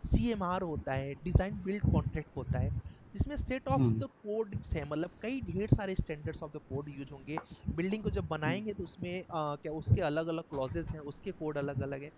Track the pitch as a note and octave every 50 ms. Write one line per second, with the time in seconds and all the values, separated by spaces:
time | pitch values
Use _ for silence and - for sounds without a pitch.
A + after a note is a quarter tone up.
0 | - - - - A3 A#3+ A3+ G#3 F#3 F3 F3+ F#3+ F#3+ E3+ D3+ C#3 - C#3+ C3+ C3
1 | C3+ C#3 C#3 C3+ D3 F3 F3 - F#3 G3 G#3+ G3+ F3+ F#3 G3 G#3 G3+ - - -
2 | - - - D#3+ D3 - - C#3+ B2+ - D3 B2+ B2 - - - - - - -
3 | - - - G3+ - - D4 C#4+ - - B3+ C4 - C4 C4+ C#4 C4+ A#2 A2+ A2+
4 | A2+ - - - - G#3 G#3 A3 A3+ G3+ G3+ G3+ - - - E3 C#3+ C#3+ D3+ D3+
5 | E3 F3+ - - - A3 C4 C4+ A3 F#3 D#3+ F#3 G3+ G#3+ - A3 G#3 F#3+ F#3+ -
6 | - - D#3+ D3 D3+ D#3 D#3 - E3 D3+ D3+ D3+ - - C3 C#3 C#3+ D3 C#3+ C3+
7 | C#3 C3 C#3+ C#3 C3+ C3+ D3 D#3+ - - - - - - D3 D#3 E3+ F#3+ G3+ A3
8 | G#3 - F#3 G3 F3+ D3+ D#3+ D#3 D3+ D3+ E3+ G3 G#3+ A3 G3+ G3+ F3+ E3 - -
9 | F3 F3 F3 F#3 F3 - E3+ E3 D3+ D3 D3 D3 - D#3+ D3+ D#3+ D#3 - - G3+
10 | F3+ D3+ D3 D#3+ E3 E3 E3 E3 E3 - - C#3 - E3 - E3+ D#3+ D#3 - D#3
11 | D3 C#3+ C#3 - - G3+ F3+ - D#3+ D3+ D3+ D3 C#3+ C#3+ C#3+ C3+ C3+ C#3 C#3 C3+
12 | C#3+ D3+ -